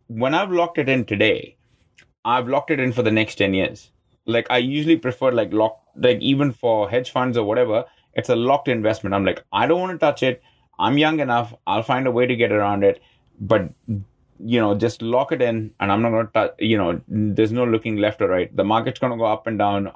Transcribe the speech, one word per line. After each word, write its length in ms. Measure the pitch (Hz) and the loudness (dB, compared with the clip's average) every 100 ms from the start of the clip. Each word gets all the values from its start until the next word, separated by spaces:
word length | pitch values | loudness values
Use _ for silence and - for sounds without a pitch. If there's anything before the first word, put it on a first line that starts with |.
| - | -14
when 260 | 113 127 | -4 -2
I've 180 | 160 202 | 0 0
locked 280 | 175 170 165 | 0 0 -2
it 100 | 135 | 0
in 160 | 127 | -2
today, 520 | 110 101 107 - - _ _ _ _ _ _ _ | -2 2 2 2 -6 _ _ _ _ _ _ _
I've 240 | 113 127 120 | -2 0 0
locked 220 | 143 - | -2 0
it 100 | 143 | -2
in 120 | 127 | 0
for 100 | 120 | 0
the 80 | 110 | 2
next 240 | 110 107 | 2 0
ten 180 | - 98 | 0 0
years. 380 | 95 85 - - _ _ _ | 0 -2 -6 -20 _ _ _
Like, 220 | - 117 113 | -4 -2 0
I 80 | 127 | 0
usually 400 | 127 143 156 160 | 0 -2 2 2
prefer, 340 | 127 120 131 | 0 0 0
like, 220 | 120 101 | 0 0
lock, 260 | 107 - - _ | 0 0 -2 _
like, 280 | - 123 123 | 0 0 2
even 300 | 131 139 143 | 0 2 0
for 360 | 117 120 110 101 | 0 0 0 0
hedge 220 | 123 123 | -2 -2
funds 260 | 131 127 120 | -2 0 0
or 80 | |
whatever, 400 | 104 117 123 110 127 _ _ | 0 0 2 0 -4 _ _
it's 160 | - - | -8 0
a 60 | 120 | 0
locked 320 | 123 143 - | 2 0 0
investment. 440 | 117 107 110 95 | 0 0 -2 -2
I'm 120 | 98 95 | 0 0
like, 180 | - - | -2 -4
"I 140 | 98 127 | -2 2
don't 120 | 175 | 0
wanna 200 | 185 170 | -2 0
touch 240 | 156 139 | -2 0
it. 200 | 131 127 _ _ _ - | -2 -4 _ _ _ -4
I'm 180 | 98 143 | 0 2
young 240 | 156 156 | 2 0
enough. 320 | 131 120 113 117 - | 0 -2 -4 -10 -4
I'll 160 | 104 | -4
find 240 | 117 131 131 | 0 -2 0
a 40 | |
way 140 | 120 127 | 0 0
to 80 | |
get 160 | 117 113 | 0 0
around 320 | 107 101 101 | 2 0 2
it." 200 | 98 98 _ _ _ - | 2 2 _ _ _ -14
But, 300 | 98 107 87 - - 101 98 _ _ - | 0 0 0 -10 -8 -8 -8 _ _ -16
you 160 | 113 120 | -2 2
know, 160 | 107 | 2
just 280 | 101 113 - | 2 0 -2
lock 300 | 113 123 139 | -2 0 0
it 100 | 139 | 0
in, 300 | 120 113 107 - | 0 -2 -6 -4
and 140 | 98 | 0
I'm 80 | 101 | 2
not 120 | 117 | 2
gonna 180 | 113 110 | 0 0
tou-, 320 | 113 95 - | 0 -2 -2
you 140 | 110 107 | 0 0
know, 200 | 87 85 - | 0 -4 -6
there's 440 | 107 107 101 110 | -2 0 2 0
no 140 | 120 120 | 2 0
looking 320 | 110 113 104 | 0 -2 -2
left 240 | 104 - | -2 0
or 60 | 98 | 0
right. 260 | 90 90 - | 0 -2 -2
The 80 | |
market's 340 | 98 113 117 117 | 0 0 0 -4
gonna 200 | 127 113 | -4 -2
go 80 | 113 | -2
up 200 | 107 113 | -2 -4
and 120 | 104 | 0
down. 340 | 101 101 98 | 0 0 -4